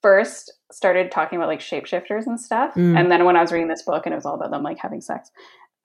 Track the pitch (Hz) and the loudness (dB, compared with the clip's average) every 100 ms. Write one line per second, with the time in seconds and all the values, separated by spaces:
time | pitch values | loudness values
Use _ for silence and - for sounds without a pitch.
0 | 202 196 - - - - _ - 196 180 | 4 6 4 -4 -20 -20 _ -2 2 2
1 | 180 - 160 175 160 147 - 147 - 180 | 0 -2 -2 -2 -4 -4 -6 -10 -6 -6
2 | - 214 226 233 - 226 285 175 175 170 | -4 -6 -4 -8 -4 -2 -2 2 4 4
3 | 175 175 175 170 170 170 165 165 - 156 | 4 4 6 4 2 0 -2 -4 -4 -4
4 | 170 147 143 156 156 170 147 - - - | -4 -6 -6 -8 -6 -6 -6 -8 -10 -10
5 | - - - _ - _ _ _ | -10 -12 -12 _ -20 _ _ _